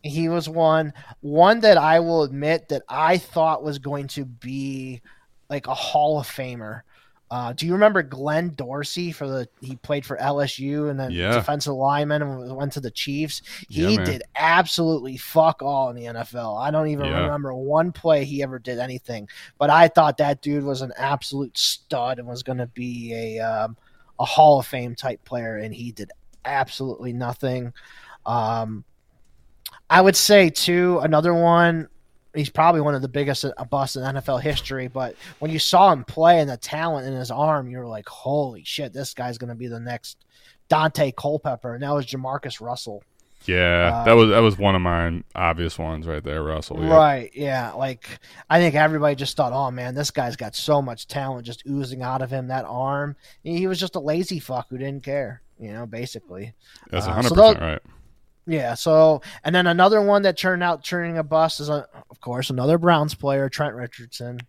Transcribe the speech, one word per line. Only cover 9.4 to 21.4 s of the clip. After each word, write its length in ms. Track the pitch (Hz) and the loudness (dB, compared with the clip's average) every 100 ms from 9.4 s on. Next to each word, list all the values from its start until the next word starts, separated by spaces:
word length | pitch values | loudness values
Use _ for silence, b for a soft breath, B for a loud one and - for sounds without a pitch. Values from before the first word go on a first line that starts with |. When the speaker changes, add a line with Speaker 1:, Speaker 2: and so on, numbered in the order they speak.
| 120 _ | -8 _
Speaker 1:
he 160 | 131 127 | -14 -14
played 280 | - 143 | -6 -6
for 100 | - 143 | -4 -4
L 220 | 135 143 | -2 -2
S 180 | 139 - | -4 -4
U 300 | 139 147 147 | -6 -4 -4
and 100 | 139 | -4
then 100 | 131 | -6
Speaker 2:
Yeah. 240 | 87 92 | -2 0
Speaker 1:
defensive 400 | 117 104 147 143 | 0 0 -4 -4
lineman 480 | 131 135 143 147 151 | -2 0 0 0 -2
and 100 | 143 131 | -2 -8
w-, 140 | 127 | -12
went 200 | 131 143 | -8 -6
to 60 | 147 | -6
the 120 | 127 | -10
Chiefs? 500 | - - 143 151 - B B B | -8 -6 -6 -6 -8 B B B
Speaker 2:
Yeah, 200 | 107 180 | -2 0
Speaker 1:
He 80 | - | 0
Speaker 2:
man. 80 | |
Speaker 1:
did 180 | 90 92 - | 0 -4 -8
absolutely 840 | 139 156 170 165 - 165 156 131 127 | 0 4 4 2 0 0 0 -4 -12
fuck 460 | - 160 160 160 | 0 4 4 2
all 260 | 135 139 131 | -4 -2 -2
in 60 | |
the 100 | 120 | -6
N 120 | 117 117 | -10 -10
F 180 | 117 | -8
L. 200 | 120 113 | -8 -6
I 140 | 104 139 | -4 -2
don't 180 | 151 156 | 0 0
even 200 | 143 139 | -2 -2
Speaker 2:
Yeah. 140 | 113 | -2
Speaker 1:
remember 300 | 87 147 139 | -2 -4 -6
one 360 | 127 135 156 175 | -6 0 0 0
play 340 | - 165 151 | -2 2 2
he 180 | 139 139 | 2 -4
ever 160 | 135 127 | -6 -8
did 180 | 120 120 | -8 -6
anything. 500 | 131 127 - 113 104 B B _ | -6 -8 -10 -12 -12 B B _
But 140 | 147 | 4
I 160 | 156 165 | 8 8
thought 300 | 170 156 139 | 8 4 4
that 260 | 147 143 | 0 0
dude 200 | 147 147 | -2 -2
was 200 | 143 131 | -2 -4
an 100 | 131 - | -6 -6
absolute 600 | 139 143 - 139 | -4 -4 -6 -8